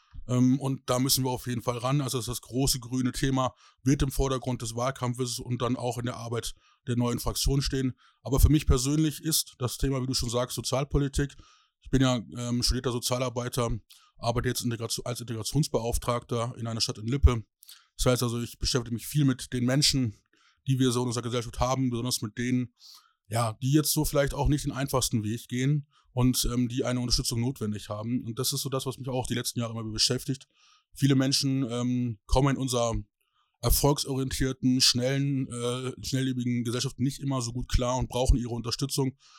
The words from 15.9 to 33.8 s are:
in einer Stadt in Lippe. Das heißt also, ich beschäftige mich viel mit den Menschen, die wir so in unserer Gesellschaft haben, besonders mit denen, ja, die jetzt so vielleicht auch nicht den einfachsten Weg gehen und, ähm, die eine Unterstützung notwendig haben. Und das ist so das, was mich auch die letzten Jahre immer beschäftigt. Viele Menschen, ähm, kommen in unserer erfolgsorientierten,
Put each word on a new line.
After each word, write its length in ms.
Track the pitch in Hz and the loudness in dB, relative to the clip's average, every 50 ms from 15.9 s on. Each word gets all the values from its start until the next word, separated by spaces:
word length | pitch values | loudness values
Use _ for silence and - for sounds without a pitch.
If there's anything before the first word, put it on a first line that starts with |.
| 123 - - 127 120 120 - - 123 117 117 123 - | -2 -2 -2 -2 -2 -2 -2 -4 -4 -2 -2 -4 -6
in 100 | - 113 | -8 -8
einer 140 | 117 113 117 | -6 -4 -2
Stadt 180 | - - 127 104 | -2 -4 -4 -4
in 80 | 107 | -4
Lippe. 380 | 113 139 139 - 139 123 113 - - _ _ - - - - _ _ _ | -2 0 4 4 4 4 2 -2 -8 _ _ -20 -20 -20 -20 _ _ _
Das 100 | - - | 0 2
heißt 180 | 127 123 - 127 | 2 4 4 2
also, 160 | 117 113 120 | -2 -2 -4
ich 180 | 120 - - - | -6 -8 -8 -6
beschäftige 360 | - - - 131 117 117 117 | -4 -2 0 -2 -2 -2 -6
mich 120 | 107 - | -6 -6
viel 180 | - - 151 143 | -4 0 2 2
mit 280 | 131 127 - - - | 2 2 0 -4 -6
den 140 | 127 123 123 | -4 -2 0
Menschen, 500 | 123 131 147 143 - - 135 127 110 - - _ _ _ _ _ _ _ _ _ | 2 2 4 2 2 2 2 0 -2 -4 -8 _ _ _ _ _ _ _ _ _
die 140 | 131 135 127 | -2 2 4
wir 100 | 131 127 | 4 4
so 120 | 117 123 | 4 2
in 60 | 123 123 | 0 0
unserer 140 | 113 120 | -2 -2
Gesellschaft 380 | 113 120 120 123 113 120 - - | -4 -2 -4 -4 -4 -6 -4 -2
haben, 300 | 123 123 135 131 131 123 | 0 0 2 2 0 0
besonders 320 | 120 117 117 127 - - | 0 -2 -2 -2 -2 -4
mit 140 | 123 104 - - | -4 -6 -6 -4
denen, 360 | 120 123 127 123 123 - _ _ - - - - _ _ _ _ _ - | -2 0 0 0 -2 -4 _ _ -20 -20 -20 -20 _ _ _ _ _ -4
ja, 280 | 107 117 120 110 107 - | -2 0 0 0 -2 -2
die 100 | 123 131 | 0 4
jetzt 200 | 143 156 147 - | 4 4 4 4
so 120 | - 156 151 | 0 0 0
vielleicht 300 | - 151 143 143 139 - | 0 2 2 2 0 0
auch 140 | 143 131 127 | 0 2 2
nicht 160 | 147 143 131 | 2 2 0
den 80 | 139 | -4
einfachsten 500 | 107 127 139 - - 127 - - - 110 | -4 -4 -4 0 0 0 0 2 0 0
Weg 240 | 104 104 113 123 - | 0 -2 -4 -6 -8
gehen 400 | - 123 123 131 139 151 147 143 - _ _ _ _ | -6 -4 -2 0 2 2 0 -2 -6 _ _ _ _
und, 360 | _ 127 123 127 120 - - - | _ 2 2 4 2 2 0 0
ähm, 160 | 120 123 123 113 | 0 0 0 0
die 160 | 120 131 113 | -2 -2 -2
eine 140 | 120 127 123 | 0 0 -2
Unterstützung 420 | 123 123 - - 131 - 123 117 | 0 0 0 0 0 0 -2 0
notwendig 480 | 117 131 139 - 110 104 107 98 - - | -2 -2 -2 -4 -4 -4 -4 -6 -8 -8
haben. 360 | 104 104 110 113 123 123 - | -8 -8 -4 -4 -4 -4 -4
Und 160 | 113 110 135 | -6 -6 -4
das 120 | 127 - | -2 -2
ist 100 | 143 131 | -2 -4
so 60 | - 135 | -4 -4
das, 160 | 135 131 - | -4 -4 -4
was 140 | 135 120 - | -6 -8 -8
mich 100 | 127 135 | -8 -4
auch 200 | 123 127 120 - | -4 -4 -2 -2
die 60 | 120 | -4
letzten 260 | 117 120 - - 123 | -4 -4 -4 -4 -4
Jahre 180 | 117 113 113 117 | -6 -4 -6 -8
immer 60 | 110 | -8
beschäftigt. 640 | 110 107 104 - - 123 127 - - 131 - - - _ _ _ _ _ _ _ _ | -6 -2 0 2 2 2 0 -2 -4 -6 -6 -8 -16 _ _ _ _ _ _ _ _
Viele 220 | - - 135 139 139 | -2 2 4 4 6
Menschen, 500 | 131 131 135 135 - 143 135 135 135 135 113 | 6 4 4 2 2 2 0 0 0 -2 -2
ähm, 480 | 120 123 123 123 123 123 123 120 107 - _ | -2 -2 -2 0 0 0 -2 -2 -4 -8 _
kommen 300 | - - 131 139 139 131 | 2 4 4 4 4 2
in 40 | - | 2
unserer 360 | 131 127 123 120 120 117 110 104 104 - _ _ _ _ _ _ _ _ _ _ | 0 0 0 0 0 0 0 -4 -6 -8 _ _ _ _ _ _ _ _ _ _
erfolgsorientierten, 1200 | - 120 - - | 2 4 4 6